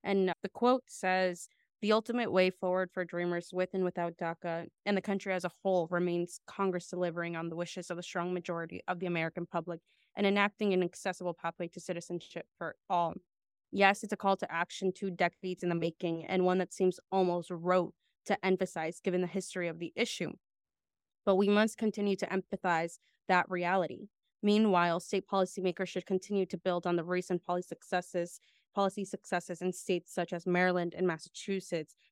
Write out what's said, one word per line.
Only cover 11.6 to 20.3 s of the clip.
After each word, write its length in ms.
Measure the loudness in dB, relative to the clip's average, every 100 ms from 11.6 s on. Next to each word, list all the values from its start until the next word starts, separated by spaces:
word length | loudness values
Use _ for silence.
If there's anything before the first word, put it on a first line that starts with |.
| -10
to 120 | -10
citizenship 680 | -8 -8 -6 -10 -8 -14 -14 _
for 180 | -10 -10 _
all. 240 | 0 0 -4 _ _ _ _ _
Yes, 320 | 4 4 4
it's 120 | -2
a 20 | -2
call 220 | 2 2
to 120 | 0
action 420 | -2 -4 -2 -2
two 160 | -2 -6
decades 520 | 0 0 _ -8 -4
in 60 | -2
the 60 |
making 500 | 0 -2 -2 -4 -4
and 220 | 0 2 4
one 100 | 4
that 160 | 0
seems 260 | 2 2 2 _
almost 380 | 0 2 0 -4
rote 420 | -6 2 2 2 -8 _ _
to 180 | -4 -2
emphasize 560 | 2 2 0 -4 -6 -4
given 220 | -2 0
the 60 | 0
history 420 | -4 -6 -4 -4
of 100 | -4
the 140 | -8
issue. 380 | -4 -4 -2 -6